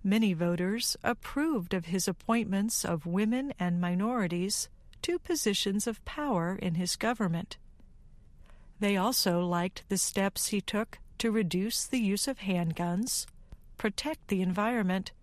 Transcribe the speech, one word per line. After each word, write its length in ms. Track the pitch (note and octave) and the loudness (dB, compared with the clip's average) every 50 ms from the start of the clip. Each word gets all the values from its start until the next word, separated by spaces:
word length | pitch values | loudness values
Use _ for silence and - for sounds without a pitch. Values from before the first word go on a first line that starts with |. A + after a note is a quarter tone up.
| - | 2
Many 280 | G3 G3+ A3+ A3+ G3+ F3 | 4 4 6 4 4 4
voters 640 | D#3 F3 E3+ F3 E3 F3+ F#3 G#3 A#3 - - - - | 2 2 0 2 2 0 0 0 0 -2 -2 -4 0
approved 720 | - - A#3+ - - - - C#4 D4+ E4 D4+ A3 F3 - G3 | 0 -2 -2 -2 -6 -6 -2 0 0 2 2 0 0 0 -2
of 120 | F#3 E3 | -2 -2
his 240 | E3 F3+ F#3+ - - | -2 -2 0 0 0
appointments 720 | F3 - - - A3+ A#3 A3+ - F#3+ G3 G3+ A#3 - - - | -2 -4 0 0 0 0 2 0 0 0 0 0 0 -2 -2
of 220 | - E3+ D#3+ - | -2 -2 -2 -2
women 480 | E3+ E3+ G3 G#3+ A3 A#3+ B3+ C#4 C#4+ - | -2 0 2 2 2 0 0 -2 -4 -4
and 220 | - F3+ F3 F3 F3 | -2 0 0 2 2
minorities 880 | F3 F3 F3+ F3+ G3+ A3+ B3+ A#3+ G3 E3+ E3+ F3 F3+ G3+ G3+ - - - - - - - - - - | 2 0 0 0 0 0 0 0 0 0 0 -2 -2 -2 -2 -4 -4 -8 -10 -20 -20 -20 -14 -8 -4
to 140 | - F4 | -2 -2
positions 720 | F4 - - F4 D4+ - G#3+ G3 - - G3+ G3 G#3+ - | -2 -2 -2 -2 0 2 0 0 2 0 0 0 0 -2
of 160 | A#3+ A3 - - | -2 -4 -6 -10
power 560 | - - - D4 C#4+ A3+ E3+ E3+ F3 F#3+ - | -10 -6 -4 -2 0 0 2 2 0 -2 -2
in 140 | - F3+ E3 | -2 -2 0
his 220 | E3+ F3+ F3+ - | 0 0 -2 -2
government. 580 | - - A3 B3 - G#3+ F3 E3 E3 - - - - - - - - - - - - - - - - - - - - - - - - - - - - | 0 0 -2 0 0 0 0 0 -2 -4 -8 -12 -16 -16 -20 -20 -20 -20 -20 -20 -20 -20 -20 -20 -20 -20 -20 -20 -20 -20 -20 -20 -20 -20 -20 -6 0
They 160 | G#3+ G3+ G3+ | 2 2 4
also 480 | F#3+ F#3 A#3 B3+ - - F#3+ F3 F3 F3+ | 4 4 4 2 4 2 4 4 4 2
liked 400 | F3 F3 F3 F3 F#3+ - - - | 2 2 0 0 -2 -4 -10 -4
the 100 | - G3 | -2 -2
steps 500 | F#3 - - - G3 G3 G3 - - - | 0 0 0 0 2 0 0 0 -2 -2
he 120 | - - G3+ | 0 -2 -2
took 400 | - - - G#3 A3+ - - - - - - - | -2 0 -2 -2 -2 -4 -8 -20 -20 -20 -8 -2
to 120 | - A#3 | 0 2
reduce 540 | G#3 A3+ G#3 E3 D#3+ F3+ G3 A3+ - - - | 2 2 2 2 0 0 0 0 -2 -4 -4
the 160 | - - B3+ | -2 0 0
use 260 | A3+ F#3+ G3+ G3+ - | 2 2 2 0 0
of 120 | C#4 C4 - | -2 -4 -4
handguns, 880 | G3 F#3+ F#3 F3 E3+ E3 D#3+ - F3 F3 F3 F#3 A#3 B3+ - - - - - - - - - - - - - | -2 0 0 0 0 0 -2 -2 -2 0 0 -2 -2 -2 -2 -4 -6 -8 -14 -20 -20 -20 -20 -20 -18 -20 -8
protect 500 | - - G#3+ G3+ - - D4 D#4+ - - | -2 -2 -2 -2 -2 -4 -4 -6 -6 -2
the 140 | - G3+ F#3 | -2 0 2
environment 720 | F#3 F3+ F#3 G#3 G#3 A3+ B3 A#3 G3+ F#3 F#3 F#3+ F#3+ - - - | 2 0 0 0 0 0 2 2 2 2 0 0 -2 -6 -14 -18